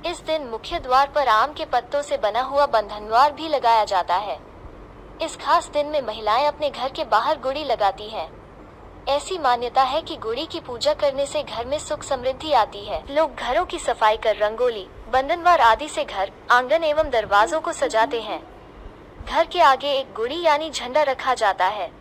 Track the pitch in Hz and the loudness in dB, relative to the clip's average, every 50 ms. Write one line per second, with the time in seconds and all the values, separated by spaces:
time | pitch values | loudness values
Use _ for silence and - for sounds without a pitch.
0 | - 330 349 311 - - 311 320 294 240 226 220 - - 349 339 269 262 254 285 | -6 -8 -8 -8 -4 -4 -4 -4 -4 -6 -10 -10 -8 -6 -8 -6 -2 2 4 4
1 | 285 285 - 294 277 247 214 214 233 277 302 - 320 - - 247 240 - - 285 | 4 4 2 0 4 4 6 4 4 2 -2 -8 -6 -2 -2 -2 -2 0 -4 -4
2 | 285 - 285 269 - 208 208 233 262 262 277 285 285 277 285 220 214 214 214 208 | -2 -2 -4 -2 -2 0 0 0 -2 0 2 2 2 4 4 0 0 0 -8 -12
3 | 208 214 220 233 269 294 285 277 311 330 302 262 240 233 226 220 214 202 202 185 | -6 2 4 4 4 4 2 -2 -4 -2 -2 2 4 4 4 4 4 2 0 -2
4 | 170 - 175 185 214 202 165 147 - - - - - - - - - - - - | 0 0 -2 -2 -2 -4 -8 -10 -10 -20 -20 -20 -20 -18 -18 -18 -20 -20 -20 -20
5 | - - - - 320 311 - - - 277 302 339 330 - - 294 294 294 302 302 | -20 -20 -10 -8 -8 -8 -8 -8 0 2 2 2 2 0 -2 -2 -2 0 -2 -2
6 | 262 214 214 220 220 208 214 247 285 294 294 - 302 285 269 - 240 269 269 - | -2 -4 -8 -4 -2 0 2 2 2 0 0 -2 -4 -4 -4 -4 -6 -6 -4 -6
7 | 311 233 214 208 226 269 320 285 233 262 269 294 311 269 233 214 214 196 190 - | -2 2 2 2 2 2 -2 -2 -2 -4 -4 -4 -2 -2 0 2 2 0 0 -2
8 | 208 214 226 202 160 165 - - - - - - - - - - - - - - | -12 -10 -8 -10 -10 -10 -12 -20 -20 -20 -20 -20 -20 -20 -20 -20 -20 -20 -20 -12
9 | - - 269 294 - - 381 349 302 254 247 233 247 240 - 254 269 254 262 320 | -4 -2 -2 -2 -2 -4 -8 -2 0 0 0 2 -2 -2 2 2 2 2 0 -4
10 | 320 - 320 247 - 220 226 247 320 311 - 311 - - 247 233 - 285 302 302 | -4 -6 -12 -10 -6 -6 -4 -4 -6 -8 -8 -12 -10 -10 -10 -2 0 -2 0 2
11 | 302 285 262 269 277 277 - 302 269 - - 220 240 247 277 311 - - 311 294 | 0 0 0 0 -4 -4 -4 -6 -6 -6 -8 -8 -6 -4 -4 -6 -4 -6 -8 -8
12 | - - 277 254 247 262 262 254 - 311 294 240 208 208 - 202 202 208 196 156 | -4 -4 -4 -2 -2 -4 -4 -4 -4 2 2 2 2 2 -2 -14 -10 -8 -8 -8
13 | - - 277 294 320 294 247 - - 233 254 320 370 359 - 320 - - 233 - | -8 -4 0 0 0 0 -2 -6 -4 -2 0 0 -2 -2 -6 -6 -4 -4 -2 2
14 | 226 214 220 226 - 226 208 - 220 208 220 220 247 247 233 208 185 - - - | 2 2 2 2 0 0 0 2 0 -2 0 0 -2 -2 -2 -4 -10 -14 -18 -20
15 | - 226 226 262 269 277 320 349 330 349 349 302 247 233 220 220 294 302 - 330 | -10 -2 0 0 0 0 -4 0 4 4 4 6 6 6 4 4 0 -8 -6 -6
16 | 285 - - 196 190 196 - - - - 233 247 254 247 294 339 330 311 294 311 | -6 -6 -4 -4 -4 -4 -6 -18 -2 2 2 2 4 2 0 0 2 0 0 0
17 | 320 294 247 226 214 196 196 202 214 - 311 311 311 349 320 - 285 247 - 220 | 0 2 0 -2 0 4 4 4 4 4 0 -4 -4 -4 -4 -2 -4 0 2 2
18 | 226 233 240 233 220 220 190 156 - - - - - - - - - - - - | 2 2 0 -6 -6 -6 -10 -10 -10 -14 -20 -20 -20 -20 -20 -20 -20 -18 -20 -20
19 | - - - - - - - 294 330 330 - 359 330 285 269 254 - 285 285 269 | -20 -20 -20 -18 -10 -2 0 0 0 2 2 4 6 6 6 4 2 -2 -2 -2
20 | 262 - - - 226 240 285 339 349 320 294 294 320 320 262 - 240 240 254 302 | -4 -6 -6 -6 -4 -4 -4 0 2 2 2 2 0 -4 -8 -8 -8 0 2 2
21 | 302 277 262 262 - - 254 233 220 202 185 - 180 185 214 214 185 160 - - | 2 2 0 -2 0 -2 0 2 2 0 2 2 0 0 0 -2 -8 -8 -10 -16